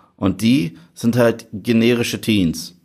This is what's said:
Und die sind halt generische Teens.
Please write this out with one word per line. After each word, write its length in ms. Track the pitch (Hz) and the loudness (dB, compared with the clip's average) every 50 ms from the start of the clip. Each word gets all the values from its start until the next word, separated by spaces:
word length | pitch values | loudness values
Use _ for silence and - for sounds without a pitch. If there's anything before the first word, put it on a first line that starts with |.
| _ _ _ | _ _ _
Und 240 | - - 98 92 92 | -4 -2 -2 -2 0
die 380 | 107 113 123 143 170 160 - - - _ _ | 0 2 2 2 0 -2 -8 -12 -20 _ _
sind 220 | - - 120 113 | -6 -4 -2 2
halt 300 | 123 120 117 113 117 - - - | 2 2 2 2 0 -6 -14 -14
generische 680 | 104 92 117 117 113 113 120 123 117 117 - - 104 | -10 -2 0 2 2 4 2 2 2 -2 -4 -6 -6
Teens. 540 | - - 110 101 92 82 80 - - - - _ _ | -2 0 0 2 2 0 -2 -4 -8 -14 -18 _ _